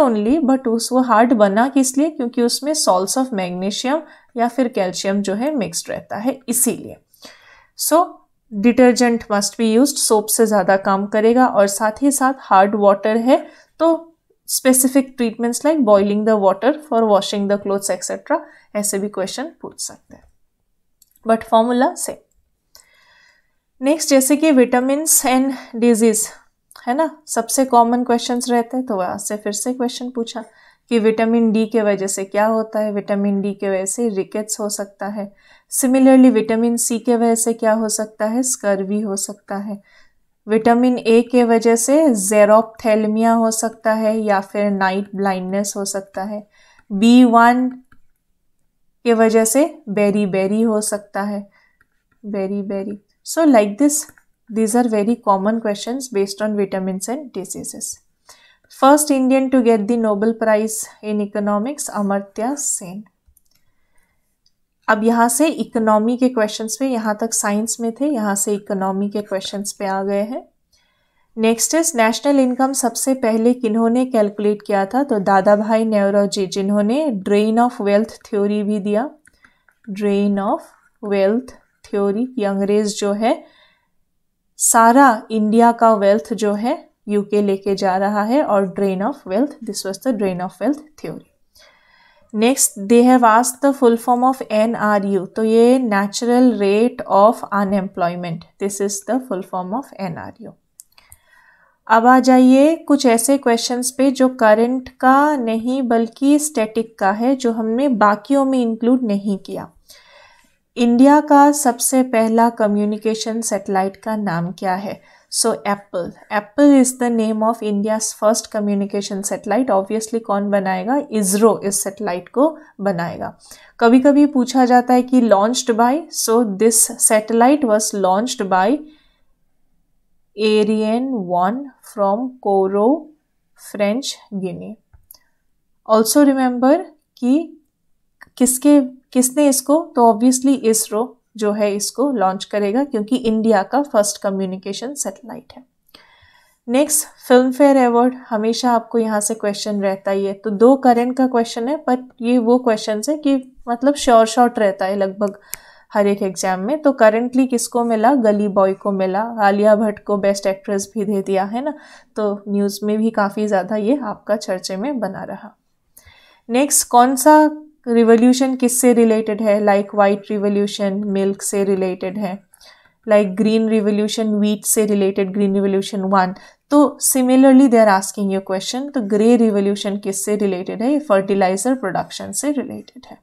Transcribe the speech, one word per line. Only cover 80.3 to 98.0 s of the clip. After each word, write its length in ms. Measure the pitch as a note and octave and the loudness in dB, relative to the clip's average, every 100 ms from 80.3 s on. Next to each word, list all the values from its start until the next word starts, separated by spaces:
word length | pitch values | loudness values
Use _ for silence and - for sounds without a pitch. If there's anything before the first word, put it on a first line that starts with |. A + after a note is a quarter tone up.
| G3 | -2
of 220 | G3+ D#4+ - _ _ _ G#3 | -2 -4 -8 _ _ _ -4
wealth 400 | G3+ F#3+ A#3 B3+ - _ _ - | 0 2 0 -4 -14 _ _ -8
theory, 420 | G3+ G3+ G3+ B3+ B3+ | -2 -2 -2 -4 -4
कि 80 | |
अंग्रेज 560 | G3+ G3 G3 G#3 G#3+ G#3 | -4 -2 0 0 0 -4
जो 140 | G3+ | -4
है 300 | G#3 A3 E4 - _ _ _ _ _ _ _ _ _ _ - | -2 -2 -2 -6 _ _ _ _ _ _ _ _ _ _ -6
सारा 640 | - A#3 A3+ B3 C#4 A3 - | 0 4 6 6 6 2 -2
इंडिया 400 | A3 G#3+ A3+ A#3 | -2 0 4 4
का 220 | A#3 A3+ | 4 2
वेल्थ 400 | G#3+ G3 G#3+ - | 4 2 2 -2
जो 200 | G3+ G#3 | -4 -4
है 360 | G3+ A#3 E4 - _ - | -2 -4 -6 -10 _ -6
यूके 340 | G#3 G3+ G#3 | -4 -2 -2
लेके 340 | G3+ G3 G3 G3 | 0 -2 -4 -2
जा 220 | G3 F#3 | -2 0
रहा 260 | G3 G#3 | -2 -2
है, 200 | G#3+ C4+ | 0 0
और 320 | D4 G3+ G3 F3 | 0 0 -2 -2
drain 260 | G3 F#3+ G#3+ | -2 -2 -4
of 80 | C#4+ F#3 | -6 -4
wealth, 220 | F#3+ C#4+ - A3 | -2 -2 -6 -12
this 180 | G#3 F#3+ | -8 -8
was 100 | F#3+ C4 | -6 -6
the 100 | G#3+ | -4
drain 160 | G3+ F3+ | -4 -4
of 140 | F#3 - | -8 -6
wealth 180 | G#3+ D4 | -4 -4
theory। 460 | - _ E3 - - _ _ _ _ _ _ _ _ _ _ G#3+ | -10 _ -14 -14 -18 _ _ _ _ _ _ _ _ _ _ -2
Next, 320 | A#3 C4+ - - | 0 0 -2 -4
they 240 | G3 A#3+ | 2 6
have 200 | B3 B3+ | 6 6
asked 420 | A#3 A3 B3+ - C#4 | 6 4 2 0 -2
the 180 | C4+ | 2
full 180 | A#3 A#3 B3+ | 2 2 0
form 280 | B3 B3+ | 0 0
of 80 | C4 - | -2 -2
एनआरयू, 720 | G#3+ A3+ A#3 G#3 G#3 G3 G3 F3 | -2 0 0 0 0 0 -4 -4
तो 180 | - | -4
ये 360 | A3 A3+ A#3+ C4 | 2 4 4 4
natural 720 | A#3+ G3 G3+ G3+ A#3+ B3 B3+ | 2 -2 -2 -4 0 4 4
rate 480 | G#3 G3 G#3 B3 B3 - | 2 0 2 0 -2 0
of 240 | F#3+ G#3+ B3+ | 4 4 4
unemployment, 1040 | - G3+ G3 G3 F#3+ - | -2 -2 0 -2 -4 -4